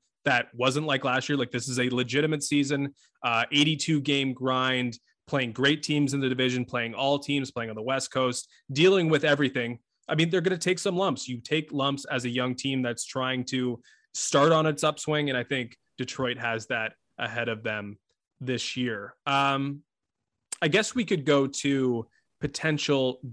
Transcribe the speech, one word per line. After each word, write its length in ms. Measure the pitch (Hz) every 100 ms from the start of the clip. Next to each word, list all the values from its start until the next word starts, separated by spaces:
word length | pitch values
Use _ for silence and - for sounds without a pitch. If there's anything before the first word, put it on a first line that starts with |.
| _ _
that 220 | 143 120 -
wasn't 320 | 120 127 135 156
like 180 | 135
last 240 | 135 127 127
year. 80 | 143
Like, 140 | 120
this 180 | 123 131
is 100 | 123
a 120 | 127
legitimate 520 | 123 123 131 156 151
season, 520 | - 147 135 143 139 - _ _
uh, 220 | 123 117 120
eighty-two 480 | 143 147 156 - 156
game 320 | 139 139 135
grind, 680 | 123 131 127 131 127 123 113 _ _ -
playing 260 | 143 120
great 300 | 113 139 156
teams 320 | - 147 143
in 60 | 139
the 80 | 131
division, 340 | 127 127 127
playing 300 | 123 120 117
all 240 | 113 135 143
teams, 320 | 143 143 131
playing 180 | 120 113
on 80 | 110
the 60 |
West 280 | 113 135 -
Coast, 380 | 135 127 123 - _ -
dealing 380 | 135 185 190 165
with 140 | 151
everything. 540 | 151 143 135 131 117 123 _ _ -
I 60 |
mean, 160 | 156 165
they're 100 | 185
gonna 160 | 175 180
take 220 | 180 180
some 180 | 202 180
lumps. 320 | 196 131 -
You 140 | 120
take 280 | - 156 156
lumps 360 | 147 135 139 -
as 180 | 135
a 60 | 123
young 240 | 120 127
team 260 | 127 135 135
that's 240 | 123 117
trying 400 | - 135 127 127 123
to 320 | 131 123 117 _ _ _
start 380 | - - 139 151
on 120 | 160
its 180 | 156 147
upswing, 460 | 156 147 - 151 147
and 80 | 127
I 80 |
think 320 | 120 135 117 - _ -
Detroit 420 | 127 - 123 120
has 280 | 120 113 110
that 280 | 120 110 - _ -
ahead 300 | 117 117 117
of 140 | 110
them 340 | 110 107 101 104 _ _ _ -
this 360 | 127 123 - 131
year. 380 | 123 107 101 - -
Um, 560 | 139 139 139 139 143 - _ _ _ _ _ _ -
I 60 | 160
guess 260 | 180 214
we 120 | 254
could 200 | 190 175
go 220 | 139 143 139
to 640 | - 143 139 127 120 113 _ _ _
potential 800 | 147 - 160 151 - 139 131 - 127